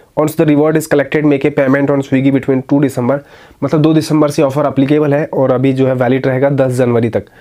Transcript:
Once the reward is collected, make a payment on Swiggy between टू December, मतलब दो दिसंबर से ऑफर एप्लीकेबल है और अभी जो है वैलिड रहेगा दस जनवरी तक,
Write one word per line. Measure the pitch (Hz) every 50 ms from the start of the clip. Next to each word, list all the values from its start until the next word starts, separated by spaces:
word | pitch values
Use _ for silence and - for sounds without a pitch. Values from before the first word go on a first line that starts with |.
| - _ _ -
Once | 151 156 151
the | - 165
reward | 151 147 143 151 156 156 160
is | 151 - 160
collected, | 147 135 - - 156 147
make | 147 143 131 -
a | 151 143 147
payment | 139 131 135 139 139 139
on | 143 139
Swiggy | 139 - 139 131 131 139
between | 135 131 117 - 135 131 127 -
टू | 143 143
December, | 147 131 - 131 120 120 135 143 143 - - - - - - _ 143
मतलब | 139 170 160
दो | 147 156 160
दिसंबर | 160 151 - 160 156 151 147
से | 143 -
ऑफर | 151 135 127 147 147
एप्लीकेबल | 139 123 135 135 131 147 151 151 147 139
है | 147 160
और | - - 151 135 131
अभी | 127 123 131 135 131
जो | 131 135 127
है | 131
वैलिड | 123 127 123 131 131 127 135
रहेगा | 127 127 135 139
दस | 143 131 131 127
जनवरी | 127 120 127 120 120 117 117 113
तक, | 110 104 - - - -